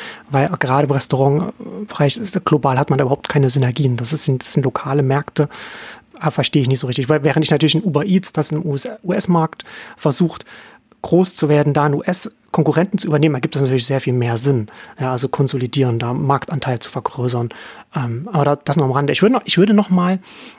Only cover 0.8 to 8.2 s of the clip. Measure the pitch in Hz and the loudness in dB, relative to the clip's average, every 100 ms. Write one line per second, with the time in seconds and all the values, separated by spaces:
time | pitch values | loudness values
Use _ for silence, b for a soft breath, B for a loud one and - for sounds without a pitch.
0.8 | 143 135 - 131 135 147 - - - 185 | 2 0 0 2 2 2 -2 -8 -14 -12
1.8 | 208 - 143 233 202 185 - 151 139 131 | -10 0 0 0 -4 -4 0 2 2 0
2.8 | 147 135 131 139 - 147 135 139 123 123 | 2 0 0 -2 0 2 2 2 0 0
3.8 | 139 120 120 151 - 131 - - 131 - | 0 0 -2 0 0 -2 -2 0 0 -4
4.8 | 135 143 135 139 - - 143 B B B | -2 0 2 0 0 -2 -2 B B B
5.8 | B B _ - 160 - 131 151 123 131 | B B _ -6 -2 0 0 2 2 0
6.8 | 127 131 127 151 147 156 151 151 151 160 | -2 -2 0 2 2 0 2 2 2 2
7.8 | 214 143 170 185 | 0 0 2 0